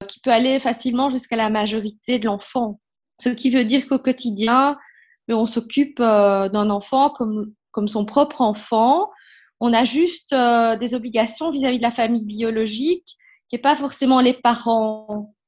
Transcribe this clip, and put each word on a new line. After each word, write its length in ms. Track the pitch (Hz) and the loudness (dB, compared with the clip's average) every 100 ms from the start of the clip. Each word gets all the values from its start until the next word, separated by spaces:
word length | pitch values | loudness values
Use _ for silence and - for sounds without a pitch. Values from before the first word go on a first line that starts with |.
| 196 | -16
qui 120 | - | -6
peut 100 | 262 | 2
aller 300 | 233 254 269 | 2 4 0
facilement 480 | 262 233 254 240 269 | -2 -4 -4 -2 0
jusqu'à 280 | 254 - 226 | -2 -4 -2
la 120 | 220 | -2
majorité 720 | 214 208 220 208 214 - 247 | -2 -2 -4 -6 -8 -4 -2
de 80 | 214 | -2
l'enfant. 540 | 202 - 254 226 208 _ _ _ _ | -4 -6 -4 -4 -6 _ _ _ _
Ce 80 | 247 | -4
qui 180 | 247 262 | -2 0
veut 160 | 254 | 2
dire 240 | 226 269 262 | 2 0 0
qu'au 100 | 262 | -2
quotidien, 800 | 262 254 240 202 220 247 277 285 - _ _ _ - | -2 -4 -4 -2 0 2 2 -2 -10 _ _ _ -4
mais 80 | |
on 120 | 226 226 | -2 -2
s'occupe, 540 | 240 233 - 285 285 | -2 -2 0 -2 0
euh, 500 | 233 214 202 196 196 | 2 4 4 2 0
d'un 180 | 208 208 | 0 0
enfant 400 | 202 202 269 285 | -2 -2 2 2
comme, 460 | 277 226 214 214 - _ | 0 -4 -4 -8 -12 _
comme 180 | - 208 | -4 -2
son 160 | 214 | -2
propre 380 | 208 285 294 - | 0 2 2 2
enfant. 680 | 233 208 - 220 233 311 415 - _ _ _ - | 0 0 -2 2 2 2 0 -8 _ _ _ -4
On 120 | 240 | 0
a 100 | 233 | 2
juste, 480 | 247 254 349 - - | 2 2 0 -2 -4
euh, 420 | 269 240 233 233 220 | 0 2 4 2 0
des 180 | 240 | -4
obligations 560 | 247 233 220 226 - 320 | -6 -2 0 0 -2 -4
vis-à-vis 260 | 285 262 247 | -2 -2 0
de 60 | |
la 80 | 233 | -2
famille 340 | 240 226 233 | 0 0 0
biologique, 920 | 208 208 226 220 220 214 285 359 - _ _ _ _ | -4 -4 -4 -2 -2 -2 -2 -2 -6 _ _ _ _
qui 100 | 233 | -2
est 20 | |
pas 160 | 277 | 0
forcément 460 | 294 277 - 262 262 | 0 -2 -2 2 4
les 120 | 254 | 4
parents 1040 | 254 240 240 240 226 220 214 214 208 208 _ | 2 0 0 0 0 0 -4 -10 -10 -12 _